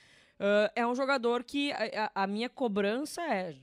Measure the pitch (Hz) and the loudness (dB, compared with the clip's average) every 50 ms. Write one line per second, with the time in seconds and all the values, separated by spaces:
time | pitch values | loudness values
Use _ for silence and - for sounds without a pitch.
0 | - - - - - _ _ - 185 202 208 208 214 - - 247 233 233 247 247 | -20 -20 -20 -20 -20 _ _ 0 2 4 4 4 4 2 2 0 0 0 0 0
1 | 277 262 277 262 226 240 240 240 240 - - 285 285 285 - - 214 220 - - | 0 0 0 2 2 0 0 0 -2 -2 -2 -2 0 0 -2 -2 -4 -4 -2 -4
2 | 214 - - 196 196 190 202 214 233 247 - - 277 233 196 208 202 202 220 254 | -4 -2 -2 -2 -2 0 0 -2 -4 -6 -2 -2 -2 0 2 2 2 2 0 0
3 | 302 285 - 349 349 311 226 190 185 175 147 131 | -4 -6 -6 -4 -2 -2 -2 -2 -2 -4 -8 -12